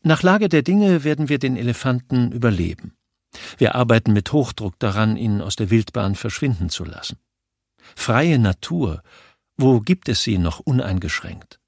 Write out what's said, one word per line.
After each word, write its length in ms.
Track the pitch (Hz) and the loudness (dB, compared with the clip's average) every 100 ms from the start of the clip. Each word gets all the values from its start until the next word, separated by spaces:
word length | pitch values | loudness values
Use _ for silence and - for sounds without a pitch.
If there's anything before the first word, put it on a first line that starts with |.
Nach 200 | 165 156 | 2 2
Lage 260 | 180 202 202 | 2 2 2
der 140 | 156 | 2
Dinge 420 | 131 196 202 175 | 2 2 4 2
werden 240 | 143 147 147 | 0 -2 -2
wir 100 | 143 | -2
den 180 | 135 127 | -2 -2
Elefanten 760 | 120 117 135 123 - 127 120 | -2 -2 -2 -2 0 0 0
überleben. 640 | 123 120 92 82 85 - _ _ _ _ - - - | 2 0 2 -2 -6 -16 _ _ _ _ -20 -18 0
Wir 160 | 117 | 0
arbeiten 380 | 123 120 113 - | 2 4 4 4
mit 200 | 104 - | 2 2
Hochdruck 460 | 151 123 - 104 - | -2 -2 -6 -10 -4
daran, 380 | 110 98 107 107 | -2 0 0 0
ihn 240 | 113 104 | -2 -2
aus 160 | 92 - | -4 -4
der 140 | 104 | 2
Wildbahn 440 | 113 107 113 98 | 2 2 -4 -4
verschwinden 560 | 98 - - 143 98 85 | -4 -6 -4 -4 -2 -4
zu 140 | - | -6
lassen. 340 | 80 - - - _ _ _ _ _ _ - | -10 -12 -14 -16 _ _ _ _ _ _ -20
Freie 440 | - - 117 170 143 | -8 0 2 4 4
Natur, 640 | 104 90 - 170 113 78 _ - _ _ _ - | 2 0 -4 -2 -2 -4 _ -20 _ _ _ 0
wo 240 | 131 123 | 4 4
gibt 280 | 107 180 - | 2 -2 0
es 140 | 107 | -2
sie 160 | - 98 | 0 0
noch 220 | 85 - | 0 -2
uneingeschränkt? 1000 | - 127 - 92 80 - 90 87 - - | -2 0 0 -4 -4 -6 -8 -16 -20 -20